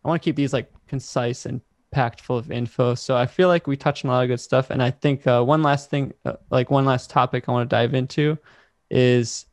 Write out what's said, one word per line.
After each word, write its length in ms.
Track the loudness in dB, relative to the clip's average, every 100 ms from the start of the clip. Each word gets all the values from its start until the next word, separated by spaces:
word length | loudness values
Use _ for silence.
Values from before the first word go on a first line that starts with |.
I 40 | -2
wanna 100 | -2
keep 180 | -2 -2
these, 160 | -2
like, 180 | -2 -6 _ _
concise 600 | -10 -4 -4 -4 -6 -8
and 140 | -10 _ _ _
packed 300 | -2 -2 -4
full 160 | -6 -6
of 120 | -4
info. 420 | -6 -6 0 0
So 220 | 0 -2 0
I 100 | 0
feel 220 | 2 2
like 180 | 2 0
we 100 | -2
touched 280 | -2 -2
on 60 | 0
a 40 |
lot 80 | 0
of 60 | 0
good 120 | -2
stuff. 300 | 0 0 0
And 120 | -2
I 80 | -2
think, 360 | 0 -2 0 2
uh, 160 | 2
one 200 | 4 2
last 280 | 2 0 -2
thing, 220 | -4 -4 -6
uh, 100 | -10 -10 -2
like, 200 | -2 2
one 140 | 2
last 260 | 2 0 0
topic 380 | 0 0 -2 -2
I 40 |
wanna 140 | -2 0
dive 280 | 0 2
into 440 | 0 -2 -2 -2 -2 _ _ _ _ _
is 560 | 2 4 4 0 -8 -16